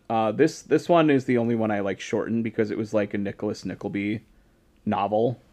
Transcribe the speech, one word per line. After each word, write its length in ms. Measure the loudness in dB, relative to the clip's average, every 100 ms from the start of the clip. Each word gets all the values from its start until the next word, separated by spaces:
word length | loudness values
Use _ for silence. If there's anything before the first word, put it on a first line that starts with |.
| -4
uh, 220 | 0 0
this, 300 | 2 2 2
this 260 | 0 0 4
one 220 | 4 6
is 160 | 4 4
the 120 | 2
only 180 | 2 0
one 140 | 0
I, 80 | 0
like, 180 | -2 -6
shortened 440 | -4 -4 -2 -2
because 260 | -2 -2 -2
it 60 | -2
was, 160 | -2
like, 200 | -2 -2
a 40 | -4
Nicholas 480 | -6 -6 -6 -6 -8
Nickleby 560 | -8 -6 -4 -4 -4 -8 _ _ _ _ _ -4
novel. 540 | -2 0 0 0 -2 _